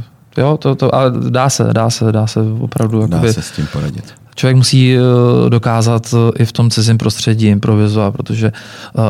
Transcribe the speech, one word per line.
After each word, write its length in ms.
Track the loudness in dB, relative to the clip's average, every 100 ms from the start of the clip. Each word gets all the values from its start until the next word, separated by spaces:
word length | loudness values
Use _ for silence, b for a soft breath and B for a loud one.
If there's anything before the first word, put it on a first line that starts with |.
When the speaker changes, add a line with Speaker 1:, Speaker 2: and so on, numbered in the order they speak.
| -10 _ _
Speaker 1:
to, 60 | -2
jo, 160 | 0 0
to, 180 | -2
to, 200 | 0 0
a 140 | 0 0
dá 420 | -2 -2 0 0
se, 140 | 0 0
dá 180 | 2 0
se, 220 | 0 0
dá 140 | 0 0
se 140 | -2 -2 -4
opravdu, 460 | -6 -2 -2 0 0
Speaker 2:
Dá 100 | 0
Speaker 1:
jakoby 160 | 0
Speaker 2:
se 100 | -2
s 80 | -6
tím 160 | -8 -6
poradit. 420 | -6 -6 -8 -14 -20 -18
Speaker 1:
člověk 220 | -2 2 2
musí, 400 | 4 4 4 4
eh, 40 | 4 4 4 4 2
dokázat, 680 | 2 0 0 0 0 0
eh, 280 | 2 2 2
i 20 |
v 80 | -2
tom 180 | 0 0
cizím 280 | 0 0 2
prostředí 480 | 0 -2 -2 0 2
improvizovat, 680 | 2 2 2 2 0 -2
protože, 380 | -4 -6 -2 -4 B B B B -2